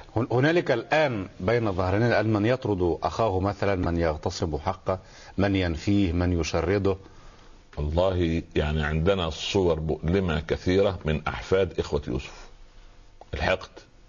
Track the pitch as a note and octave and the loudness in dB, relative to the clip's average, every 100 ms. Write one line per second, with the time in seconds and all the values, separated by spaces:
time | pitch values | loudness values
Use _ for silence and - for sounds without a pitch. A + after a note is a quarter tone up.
0 | - A2+ B2+ A#2 D3 E3+ E3+ A#2+ G#2+ D3+ | -6 -4 0 2 2 2 2 -2 0 2
1 | D3 A2+ F2+ - F#2 A#2+ A2+ F2+ F#2 G2+ | 2 0 -6 -4 0 2 2 0 0 2
2 | A#2 G2+ A2 G#2 G#2 B2+ A2 G2 F2 D#2+ | 4 4 2 2 2 0 0 0 0 0
3 | E2 D#2+ A2+ F#2 F#2+ F#2+ G2+ F#2+ E2+ E2+ | -2 0 0 2 0 0 0 0 0 2
4 | E2 D2+ G2 - F2+ D2+ F#2 F#2+ - F#2 | 0 0 -4 -4 -4 -2 -4 -4 -4 -4
5 | - - - - G2 F#2+ F2 D#2+ G#2 G2+ | -6 -20 -8 0 2 2 0 -2 0 2
6 | F#2 E2+ F2+ F2 D#2+ E2+ D#2+ G2+ G2 F#2 | 2 2 0 0 0 0 0 0 0 -2
7 | - - - - - - - - D2 D#2+ | -8 -20 -20 -20 -20 -20 -12 -6 -2 2
8 | F#2+ F2+ E2+ E2 - D#2+ D2+ D#2 D2 D#2 | 2 2 0 0 -2 -2 0 0 0 0
9 | E2+ G2 E2 D#2 - G2+ F2 D#2 D#2+ C#2+ | 2 2 -2 -4 -2 0 2 0 -2 -2
10 | D#2 F#2+ F#2 D#2+ - - - F#2+ G2+ F2+ | 0 0 0 -2 -2 -2 2 2 2 0
11 | D2+ D2+ - - - F#2+ F#2+ - - D2 | -2 -2 -4 -8 0 2 2 -2 -4 -4
12 | - C2 - - - - - - - - | -4 -6 -8 -16 -20 -20 -20 -20 -20 -20
13 | - - - C#2 F2 F#2 - - - - | -20 -20 -12 -4 -2 -2 -4 -20 -20 -20